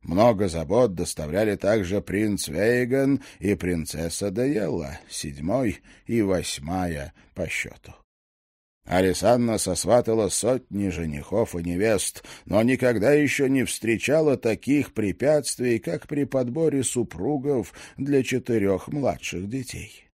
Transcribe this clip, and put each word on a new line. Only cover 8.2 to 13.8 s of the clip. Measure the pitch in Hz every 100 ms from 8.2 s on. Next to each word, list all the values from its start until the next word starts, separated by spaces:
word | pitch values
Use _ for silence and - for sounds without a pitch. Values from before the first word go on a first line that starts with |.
| _ _ _ _ _ _ -
Алисанна | 92 95 87 98 123 120 110
сосватала | - 87 87 120 113 110 98
сотни | - 107 127 - 98 101
женихов | 82 82 73 71 101 113 90
и |
невест, | 87 87 107 101 - - - - -
но | 98
никогда | 117 127 127 113 110
еще | 147 143 - 131
не | 135 117
встречала | -